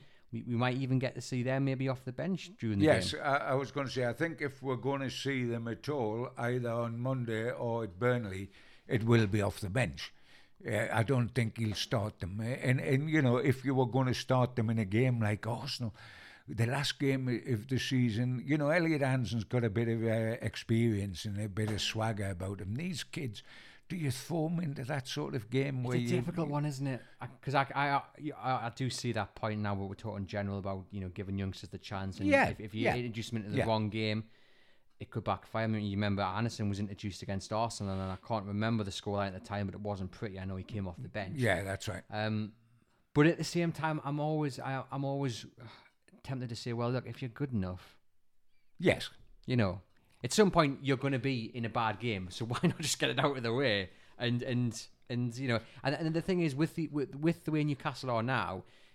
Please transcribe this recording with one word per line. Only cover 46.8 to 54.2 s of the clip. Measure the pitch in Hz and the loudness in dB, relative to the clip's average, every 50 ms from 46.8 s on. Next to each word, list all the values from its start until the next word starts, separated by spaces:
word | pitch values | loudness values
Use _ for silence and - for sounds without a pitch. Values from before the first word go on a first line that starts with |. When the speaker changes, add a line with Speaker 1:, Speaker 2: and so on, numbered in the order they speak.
| 120 120 | 0 0
Speaker 1:
look, | 127 123 - | 0 -2 -4
if | - 113 - | -6 -8 -8
you're | 135 120 | -8 -8
good | - - 147 139 | -4 -6 -4 0
enough," | 123 101 92 90 92 90 - - - - _ _ _ - _ - _ - - - - - - - - - | 0 0 0 0 -4 -6 -10 -18 -20 -20 _ _ _ -20 _ -20 _ -20 -20 -20 -20 -20 -20 -20 -10 2
Speaker 2:
Yes. | 175 165 - - - - - - - - - - - | 4 4 4 4 0 -8 -10 -16 -20 -20 -20 -12 -4
Speaker 1:
you | - 127 | 0 4
know, | 123 104 92 90 95 - _ - - _ _ _ _ - | 4 4 4 2 -4 -10 _ -20 -20 _ _ _ _ -6
at | 123 - | 0 6
some | 220 214 185 | 6 6 8
point | - 170 156 143 135 - | 8 6 4 4 2 -2
you're | 135 135 135 | 0 0 0
gonna | 120 139 139 139 123 | 2 2 0 0 0
be | 123 139 131 117 113 - - | 0 0 0 0 -2 -4 -4
in | 123 117 | -4 -4
a | 104 | -2
bad | - 123 113 110 101 95 | 0 0 0 0 0 -2
game, | 113 120 107 95 90 90 | -2 -2 -2 -2 -4 -6
so | - - 117 | -6 -6 -4
<laughs> | 113 | -2
why | 120 - - | 0 2 2
not | 170 - - | 2 2 2
just | 160 131 - - | -2 -2 0 0
get | 151 131 | 0 2
it | 127 127 | 2 2
out | 143 143 139 | 2 2 2
of | 131 117 | 0 0
the | 117 113 | 0 2
way? | 131 143 123 101 98 92 - - - - - - | 2 4 4 4 2 0 -2 -8 -18 -20 -20 -8
And, | - | -2